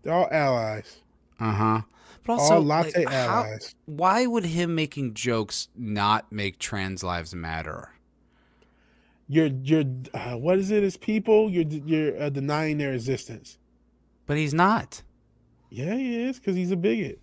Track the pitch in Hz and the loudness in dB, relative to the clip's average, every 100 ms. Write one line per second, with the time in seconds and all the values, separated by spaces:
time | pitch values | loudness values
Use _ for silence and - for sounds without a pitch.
0 | - 170 180 156 143 123 110 107 - - | 0 0 2 2 2 2 -2 -6 -12 -20
1 | _ _ _ _ 110 104 110 110 110 _ | _ _ _ _ -2 2 2 2 -2 _
2 | - - - 233 147 165 147 156 165 175 | -20 -14 -4 2 6 6 6 2 2 0
3 | 143 135 123 208 110 110 - - - 151 | 0 0 0 0 -2 -8 -14 -20 -14 -2
4 | 180 214 247 233 170 165 170 165 151 143 | 2 2 2 0 -2 -2 0 0 -2 -2
5 | 131 107 123 113 107 - - - 117 104 | -6 -4 0 0 -2 -6 -8 -10 -4 0
6 | 101 107 - 107 98 90 - 104 95 92 | 4 2 0 -6 -6 -6 -6 -4 -4 -6
7 | 92 87 80 87 82 80 78 - - _ | -4 -6 -6 -10 -6 -6 -6 -10 -14 _
8 | _ _ _ _ _ _ _ _ _ _ | _ _ _ _ _ _ _ _ _ _
9 | _ _ - 147 156 131 131 160 139 127 | _ _ 0 2 2 0 2 2 2 -4
10 | 131 120 117 120 147 185 196 208 196 - | -8 -10 -8 -4 2 2 2 2 2 -2
11 | - 220 226 214 220 175 160 151 147 160 | -2 -2 4 4 4 2 0 -2 0 2
12 | 151 - 147 139 139 147 156 147 143 131 | 2 0 -4 -2 0 0 0 0 -2 -2
13 | 120 127 - 110 - - _ _ _ _ | -4 -4 -6 -16 -18 -20 _ _ _ _
14 | _ _ - 147 151 156 185 220 - - | _ _ -4 -2 0 4 4 2 -2 -14
15 | - _ _ _ _ _ _ 104 147 233 | -20 _ _ _ _ _ _ -8 -4 -2
16 | 262 233 247 262 - 180 180 185 190 233 | -2 -2 -4 -4 -2 -2 0 0 0 0
17 | 147 - | -4 -8